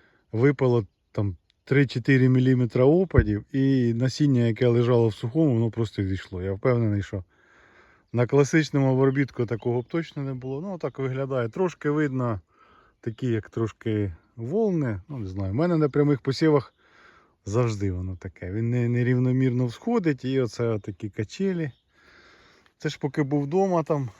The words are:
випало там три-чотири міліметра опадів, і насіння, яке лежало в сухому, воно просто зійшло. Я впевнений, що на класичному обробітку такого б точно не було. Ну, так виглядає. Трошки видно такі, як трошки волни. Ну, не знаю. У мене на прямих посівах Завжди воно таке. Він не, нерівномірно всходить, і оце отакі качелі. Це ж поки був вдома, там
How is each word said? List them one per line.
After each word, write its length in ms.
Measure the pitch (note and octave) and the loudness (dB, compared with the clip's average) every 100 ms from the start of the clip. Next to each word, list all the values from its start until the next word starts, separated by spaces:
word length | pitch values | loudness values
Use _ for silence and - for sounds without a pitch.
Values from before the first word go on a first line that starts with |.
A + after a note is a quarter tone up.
| _ _ _ | _ _ _
випало 540 | A2 C#3 C#3 C3 A#2+ G2 _ _ | 0 2 2 2 2 -2 _ _
там 240 | - G2+ F2 _ _ | -4 -4 -6 _ _
три-чотири 640 | - C3+ C3+ B2 A2+ C3+ B2+ | -2 2 2 0 2 4 6
міліметра 560 | C3 B2+ B2+ A#2+ B2 | 4 4 2 2 4
опадів, 600 | B2+ F3 F#3 C3 G#2+ G#2 - | 4 4 4 2 2 0 -4
і 420 | C#3 C3+ C3+ A#2+ | 0 2 2 2
насіння, 520 | A#2 C3 - D3 B2+ A#2 | 0 -2 0 2 4 2
яке 200 | A2 B2 | 2 2
лежало 420 | A#2 A#2+ A#2+ A2+ | 4 4 4 2
в 60 | |
сухому, 400 | - A#2 D3 D#3 | 0 -4 0 2
воно 160 | A#2 A2+ | 2 0
просто 320 | A2 A2 - | -2 -4 -2
зійшло. 400 | G2 F#2+ - F2+ | -4 -4 -6 -8
Я 100 | F#2+ | -6
впевнений, 500 | G2 C3+ A#2+ A2+ G2+ | -2 0 2 0 -2
що 220 | - G2 - _ _ _ _ _ _ _ _ | -4 -8 -12 _ _ _ _ _ _ _ _
на 140 | A#2 A#2+ | -2 2
класичному 640 | C#3 C#3+ E3 D3 C#3+ C3+ | 2 4 2 0 0 2
обробітку 540 | C3 C3+ C3+ C3+ - A#2 | 2 2 2 -2 -4 -4
такого 340 | A#2 B2 A#2+ | -4 -4 -4
б 40 | |
точно 380 | A#2+ E3+ D#3+ D3+ | -4 -6 -6 -8
не 120 | C3+ | -8
було. 260 | B2+ C3 C3+ | -8 -8 -8
Ну, 180 | F#3+ F3 | -8 -8
так 200 | D3 C#3+ | -8 -6
виглядає. 500 | C3+ C3 C3+ C3 A#2 | -6 -4 -4 -4 -4
Трошки 420 | E3+ F#3 - D3 | -2 -4 -2 -2
видно 500 | D3+ D3 C3 B2 G2+ - _ _ _ _ _ | 0 0 -2 -2 -4 -8 _ _ _ _ _
такі, 260 | A#2+ G#2+ C3 | -10 -6 -2
як 240 | A2+ - | -2 -4
трошки 640 | A#2 A2+ - A2+ G#2+ G2+ D#2+ _ - | -4 -4 -4 -2 -2 -2 -6 _ -12
волни. 640 | A#2 G3 A3 E3+ C3 G2 - | -6 -2 0 0 -2 -4 -8
Ну, 100 | C#3 | -10
не 80 | F#2+ | -8
знаю. 260 | F#2+ F#2+ | -6 -4
У 40 | G#2+ | -2
мене 200 | F3 E3 | 0 2
на 120 | D3+ | 2
прямих 320 | C#3+ D3 C#3 | 2 2 2
посівах 540 | - C3 D#3+ D3 - _ _ _ - _ _ _ - | -2 0 4 4 0 _ _ _ -20 _ _ _ -4
Завжди 440 | A2 A#2+ G#2 G2+ | 0 0 0 -2
воно 240 | F2+ F#2 F2+ | -4 -6 -8
таке. 340 | F#2 - F2 | -12 -12 -8
Він 200 | G#2 A#2 | -4 -2
не, 180 | B2 A#2+ | 0 0
нерівномірно 800 | A#2+ A#2+ B2 B2+ B2+ C3 B2 B2 | 0 2 2 2 2 2 0 -2
всходить, 580 | - - A#3+ E3+ C3 | -4 -2 0 0 -2
і 160 | B2+ C3+ | -2 -2
оце 240 | A#2+ - | -2 -2
отакі 460 | A#2 A2 - F#2+ G#2 | -2 -2 -6 -10 -10
качелі. 600 | - G#2+ - G3 F3 D3+ - _ _ _ _ _ _ _ _ _ _ | -8 -8 -4 -4 -2 -6 -8 _ _ _ _ _ _ _ _ _ _
Це 100 | D#3 | -8
ж 100 | - | -6
поки 220 | D3 D#3+ | -4 -2
був 200 | C3+ D3 | -2 -2
вдома, 400 | C#3+ F3+ G3 F3 | 0 0 2 0
там 280 | D#3 D3+ B2 - | 0 -2 -4 -10